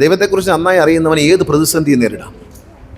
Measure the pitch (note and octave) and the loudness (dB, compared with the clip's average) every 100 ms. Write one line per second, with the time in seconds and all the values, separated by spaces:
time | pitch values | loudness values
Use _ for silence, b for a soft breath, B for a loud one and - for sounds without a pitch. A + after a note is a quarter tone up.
0 | D3 F#3 G3+ F#3+ F#3+ E3 F3 F#3 D#3 E3 | 2 0 0 -2 0 -2 0 2 2 2
1 | D#3+ D#3 D3 F#3 B2+ D3 D#3 E3 D3 C3 | 0 0 2 2 2 0 0 -2 0 2
2 | A2+ G2+ - - - - - - - | 0 -4 -14 -20 -20 -20 -20 -20 -20